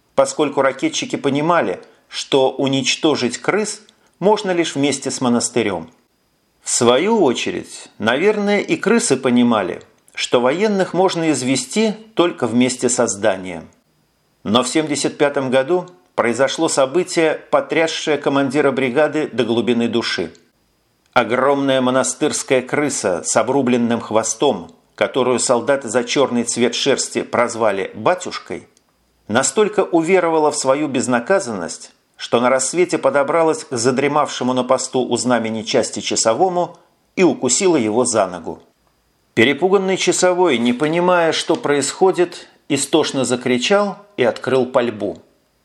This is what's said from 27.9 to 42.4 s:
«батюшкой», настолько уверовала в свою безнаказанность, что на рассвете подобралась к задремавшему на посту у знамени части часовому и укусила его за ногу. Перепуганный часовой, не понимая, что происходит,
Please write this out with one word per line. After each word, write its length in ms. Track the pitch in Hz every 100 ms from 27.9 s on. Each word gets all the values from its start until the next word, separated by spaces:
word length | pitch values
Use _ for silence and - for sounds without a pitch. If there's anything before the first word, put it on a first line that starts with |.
«батюшкой», 720 | - 151 180 - - - 87 - _ _ _ _ _ -
настолько 560 | 110 135 - 208 -
уверовала 680 | - 175 160 190 170 160 151
в 60 | 147
свою 300 | 135 139 151
безнаказанность, 1040 | 127 120 120 120 196 120 101 80 - - _ _ -
что 240 | - 117
на 100 | 123
рассвете 480 | 131 131 165 175 160
подобралась 680 | 143 143 139 165 160 151 -
к 120 | 123
задремавшему 760 | 120 123 143 151 139 - 123
на 100 | 127
посту 380 | 123 127 - 131 123
у 120 | 120
знамени 460 | 120 120 113 110
части 360 | 107 123 107 -
часовому 800 | - 101 113 117 185 175 170 - _ _ _ -
и 60 |
укусила 520 | 175 120 131 - 190 156
его 300 | 107 107 120
за 220 | 110 92
ногу. 360 | 90 82 80 _ _ _ _ _ _ _
Перепуганный 640 | - 120 143 185 196 190 185
часовой, 600 | - 175 180 180 185 226
не 160 | 120
понимая, 580 | 123 151 165 175 180 165
что 240 | 147 - 160
происходит, 920 | 143 143 139 - 190 170 175 -